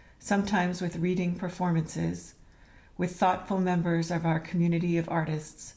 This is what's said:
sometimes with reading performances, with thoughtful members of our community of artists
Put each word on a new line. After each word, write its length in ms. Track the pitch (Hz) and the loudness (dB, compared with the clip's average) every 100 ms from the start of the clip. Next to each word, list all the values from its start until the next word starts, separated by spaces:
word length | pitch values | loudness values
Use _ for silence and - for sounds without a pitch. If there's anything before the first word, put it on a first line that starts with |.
| - - | -20 -16
sometimes 640 | - 202 196 202 180 175 | 0 0 2 2 0 0
with 140 | 175 170 | -4 -2
reading 400 | 175 180 175 175 | 0 0 0 -2
performances, 1000 | 180 - 180 165 160 160 165 175 - - - - - - - - | -6 -2 0 2 0 -2 -4 -4 -10 -18 -20 -20 -20 -20 -18 -4
with 180 | 180 180 | -4 2
thoughtful 440 | 185 185 - 190 | 2 2 0 0
members 500 | 180 180 170 170 165 | 2 2 2 2 2
of 160 | 170 165 | 0 0
our 140 | 160 | 0
community 580 | 165 175 170 170 170 170 | 0 2 2 2 2 0
of 100 | 165 | 0
artists 680 | 165 160 156 156 - - | -2 0 -2 -6 -12 -16